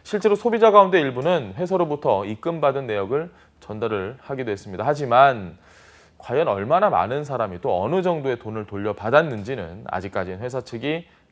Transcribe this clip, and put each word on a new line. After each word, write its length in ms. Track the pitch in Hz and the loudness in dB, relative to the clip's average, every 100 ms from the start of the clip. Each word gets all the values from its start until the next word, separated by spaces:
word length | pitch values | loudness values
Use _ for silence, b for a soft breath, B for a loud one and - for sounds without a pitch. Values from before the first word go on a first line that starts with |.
실제로 320 | - 208 208 208 | -6 0 2 2
소비자 340 | 240 226 220 | 2 6 8
가운데 300 | 202 190 180 | 8 8 4
일부는 540 | 143 123 147 175 107 95 | 2 0 0 0 -2 -6
회사로부터 720 | 180 185 165 147 143 98 101 | -2 0 0 0 0 0 0
입금받은 600 | 107 165 170 147 135 131 | -6 -4 0 0 0 -4
내역을 460 | 104 98 139 170 b b _ | -4 -2 -2 -4 b b _
전달을 580 | - 107 110 107 95 135 | -12 -6 -4 -2 -4 -10
하기도 320 | - 135 120 | -10 -8 -4
했습니다. 320 | 101 104 92 113 | -6 -8 -6 -2
하지만 720 | 147 135 120 139 120 92 90 b b b b b _ | -2 2 6 6 4 -6 -14 b b b b b _
과연 280 | - 123 147 | -4 -2 0
얼마나 420 | 101 107 165 202 | -2 0 2 2
많은 340 | 113 95 139 | 2 0 -2
사람이 380 | 143 131 107 87 | -4 -4 -4 -4
또 220 | 135 90 | -4 -2
어느 180 | 101 180 | 0 0
정도의 380 | 185 165 135 120 | 0 -2 -2 -4
돈을 260 | 110 110 104 | -6 -10 -8
돌려받았는지는 1160 | 101 104 101 104 139 165 113 101 131 85 92 - | -6 -6 -4 2 4 2 -4 -6 -8 -8 -12 -8
아직까지는 520 | 90 95 101 90 92 | -8 -6 -6 -6 -6
회사 220 | 120 127 | -6 -8
측이 440 | 120 117 135 160 170 b b | -8 -8 -4 -6 -8 b b